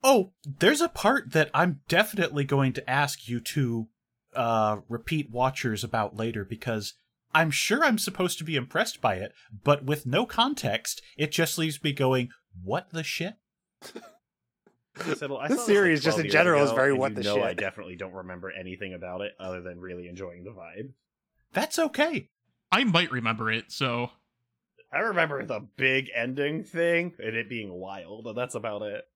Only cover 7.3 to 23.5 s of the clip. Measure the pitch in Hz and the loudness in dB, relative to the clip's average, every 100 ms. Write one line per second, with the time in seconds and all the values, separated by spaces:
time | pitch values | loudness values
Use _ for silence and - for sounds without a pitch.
7.3 | 160 160 139 - 240 311 220 - 190 180 | 2 2 2 2 2 4 2 -2 -2 -2
8.3 | - 160 151 127 165 226 - 123 95 101 | -2 -2 -2 -2 -2 -2 0 -2 0 -6
9.3 | _ - 107 139 143 135 147 127 151 247 | _ -20 -4 2 2 2 -4 0 0 0
10.3 | - 247 294 127 107 - - - - 151 | 2 2 2 -2 -2 -4 -10 -12 -4 -2
11.3 | - 165 - 160 143 151 143 131 131 123 | 2 0 2 -2 -2 -4 2 4 4 0
12.3 | - _ 90 92 135 - 165 156 - 170 | -8 _ -16 -4 -4 -4 -8 -6 -4 -6
13.3 | - _ _ _ _ - - 698 640 _ | -8 _ _ _ _ -18 -18 -20 _ _
14.3 | _ _ _ _ _ _ - 170 151 143 | _ _ _ _ _ _ -10 -6 -4 -4
15.3 | 135 147 262 240 202 190 151 147 170 156 | -6 -4 -2 4 4 6 4 2 2 4
16.3 | 151 175 151 143 117 135 131 131 101 101 | 6 6 6 4 4 4 4 0 0 0
17.3 | 104 98 90 98 101 90 87 95 92 92 | 2 0 -2 -6 -6 -14 -12 -10 -10 -12
18.3 | 90 95 90 92 92 101 90 90 90 101 | -12 -10 -10 -12 -10 -10 -10 -10 -8 -8
19.3 | - 95 90 87 87 90 90 87 90 95 | -10 -10 -8 -10 -12 -12 -12 -12 -12 -12
20.3 | 87 92 104 85 87 123 - _ _ _ | -12 -16 -16 -16 -12 -14 -14 _ _ _
21.3 | _ _ - 302 - 320 - 302 269 - | _ _ -4 -2 0 -2 0 0 0 -8
22.3 | _ _ _ _ 196 254 170 175 127 113 | _ _ _ _ 2 4 4 2 0 -2
23.3 | 110 110 | -2 -2